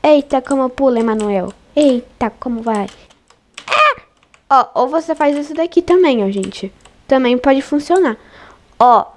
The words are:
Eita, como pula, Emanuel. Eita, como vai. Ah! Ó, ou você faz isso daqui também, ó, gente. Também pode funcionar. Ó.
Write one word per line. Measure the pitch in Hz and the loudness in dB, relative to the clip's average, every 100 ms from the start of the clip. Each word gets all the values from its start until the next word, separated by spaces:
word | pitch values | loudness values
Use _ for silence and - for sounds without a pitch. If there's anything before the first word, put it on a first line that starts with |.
Eita, | 302 302 285 269 | 4 2 2 -6
como | 254 277 262 | -2 -4 -4
pula, | 254 269 240 | 0 0 0
Emanuel. | 226 214 208 196 180 - _ | -2 -2 -2 -4 -6 -12 _
Eita, | - 294 247 240 _ 226 | 0 2 0 -4 _ -8
como | - 254 233 | -8 -10 -6
vai. | 226 214 190 - _ _ _ _ _ - - | -4 -4 -6 -12 _ _ _ _ _ -20 -4
Ah! | 587 605 494 _ _ _ _ _ | 0 0 0 _ _ _ _ _
Ó, | 269 - - | 2 2 -2
ou | 262 | -2
você | 311 320 | -2 -4
faz | 311 294 285 | -2 0 -2
isso | 294 | -6
daqui | 311 330 349 | -6 -2 -2
também, | 339 359 349 247 | 2 2 4 2
ó, | 196 | -2
gente. | 202 190 - 196 _ _ _ _ | -4 -8 -10 -14 _ _ _ _
Também | 269 254 247 | 0 2 0
pode | 277 269 | 2 0
funcionar. | 269 294 285 359 339 214 _ - - - _ _ | 0 -6 0 0 2 -2 _ -20 -20 -20 _ _
Ó. | 247 226 - | 4 4 2